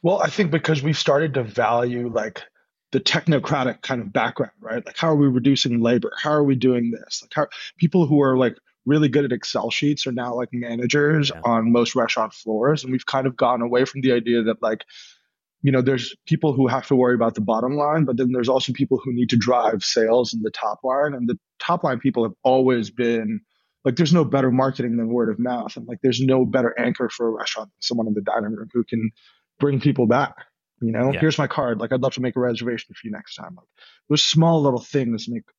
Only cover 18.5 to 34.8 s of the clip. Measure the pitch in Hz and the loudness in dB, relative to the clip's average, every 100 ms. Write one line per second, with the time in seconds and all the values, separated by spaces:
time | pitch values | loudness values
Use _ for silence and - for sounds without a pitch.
18.5 | 131 - 123 139 127 135 120 123 120 104 | 0 0 -4 0 0 -2 -2 0 2 2
19.5 | 123 120 113 - - 110 120 120 117 107 | 2 2 0 -2 0 4 2 2 -4 -6
20.5 | - 110 104 131 135 147 135 120 104 _ | -6 -6 -6 -4 -2 -2 -2 -4 -6 _
21.5 | _ - 175 160 123 139 123 113 - 131 | _ -4 -2 -2 -2 -2 0 -2 0 2
22.5 | 131 131 123 104 - 120 117 107 107 _ | 4 4 2 -2 -2 -2 0 -2 -6 _
23.5 | _ _ _ 139 127 160 170 135 139 131 | _ _ _ -4 0 2 4 4 2 2
24.5 | 127 131 131 123 117 113 120 113 107 123 | 2 0 -2 -4 -2 -2 0 -2 -2 -4
25.5 | 120 113 127 117 120 131 120 131 131 120 | -4 -8 -12 -14 -2 0 0 2 2 2
26.5 | 127 120 120 120 - 120 - 117 110 113 | 2 0 0 -4 -2 -6 -2 -4 -4 -6
27.5 | - 107 _ - 120 110 104 98 104 107 | -8 -12 _ -6 -4 -2 -4 -2 -4 -4
28.5 | 110 113 120 113 113 110 - _ _ _ | -8 -6 -4 -4 -4 -4 -8 _ _ _
29.5 | _ 143 139 151 139 117 123 143 - - | _ 0 2 0 2 2 2 0 -6 -20
30.5 | _ _ _ 117 113 127 139 156 147 139 | _ _ _ -4 -2 -2 2 0 0 -2
31.5 | - 127 110 113 127 131 131 127 120 123 | -2 -2 -4 -2 -2 -2 -2 -4 -2 -2
32.5 | 113 120 117 - - 113 104 - - 85 | -2 -6 -8 -10 -18 -14 -14 -14 -18 -18
33.5 | 90 _ _ - _ _ 147 - 156 165 | -20 _ _ -20 _ _ 0 2 4 4
34.5 | 165 143 123 | 4 2 0